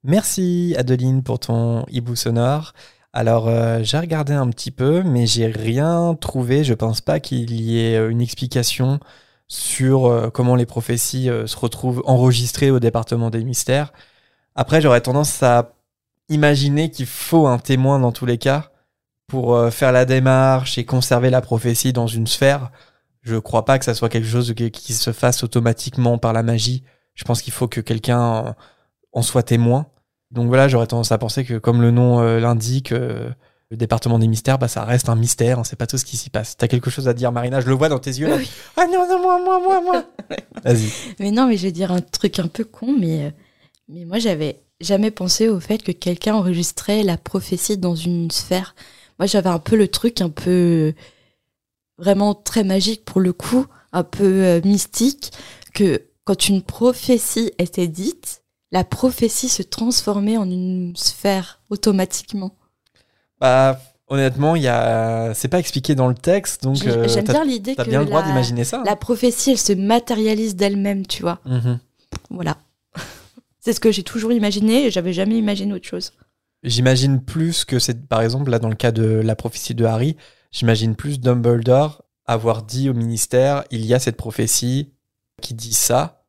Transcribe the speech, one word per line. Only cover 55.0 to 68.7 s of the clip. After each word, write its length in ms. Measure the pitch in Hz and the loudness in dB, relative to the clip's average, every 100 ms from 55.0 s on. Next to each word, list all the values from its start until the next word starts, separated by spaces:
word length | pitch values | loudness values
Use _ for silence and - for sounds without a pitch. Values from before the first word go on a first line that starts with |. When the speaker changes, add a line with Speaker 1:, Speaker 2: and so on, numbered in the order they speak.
| 240 285 - - - - - | -2 -2 -14 -18 -20 -20 -16
Speaker 2:
que 280 | - 196 135 - _ | 0 2 2 -4 _
quand 240 | - 190 - | -4 0 2
une 120 | 196 | 0
prophétie 880 | - - 240 247 - 240 - - 226 - | -2 0 0 0 2 2 2 -2 -4 -2
était 280 | 175 - 175 | -4 -2 -4
dite, 540 | 160 202 359 - - _ _ _ | -4 -8 -8 -14 -16 _ _ _
la 120 | 180 | -4
prophétie 640 | 180 - 254 247 226 - 254 | -2 0 -2 0 -2 -2 -4
se 120 | - | -4
transformait 760 | 190 - 226 247 - 202 202 226 | -6 -4 -2 -2 -2 -2 0 -2
en 120 | 190 | -2
une 460 | 180 185 185 175 175 | -4 -4 -4 -6 -4
sphère 640 | - - 196 190 180 - _ | -6 -2 -2 -2 -4 -16 _
automatiquement. 840 | 208 214 196 185 - - 202 190 _ _ _ _ _ _ _ _ _ | -2 0 2 0 -6 -10 -10 -10 _ _ _ _ _ _ _ _ _
Speaker 1:
Bah, 400 | 131 131 135 131 - _ _ | 4 6 4 2 -8 _ _
honnêtement, 480 | 139 135 127 147 165 | 0 0 2 0 2
il 80 | |
y 40 | 131 | 2
a... 640 | 117 117 113 113 113 113 | 2 2 0 0 -2 -4
c'est 140 | 110 131 | -4 -2
pas 120 | 180 | -2
expliqué 360 | 170 - - 139 | -2 -6 -2 0
dans 120 | 127 | 2
le 80 | 120 | 0
texte, 480 | - 190 - - | 0 0 0 -6
donc, 120 | 131 139 | -4 -2
Speaker 2:
J'ai-, 120 | 202 | 0
Speaker 1:
euh, 180 | 226 226 | 0 2
Speaker 2:
j'aime 180 | - 214 | 2 2
Speaker 1:
t'as, 80 | |
Speaker 2:
bien 120 | 269 311 | 0 0
l'idée 300 | 240 202 269 | -2 -4 -4
Speaker 1:
t'as 80 | 117 | 0
Speaker 2:
que 40 | |
Speaker 1:
bien 100 | 131 | 0
le 60 | 147 | 2
droit 160 | 156 | 0
Speaker 2:
la, 60 | 160 | 2
Speaker 1:
d'imaginer 360 | 131 123 120 | 0 0 -2
ça, 160 | 120 | -2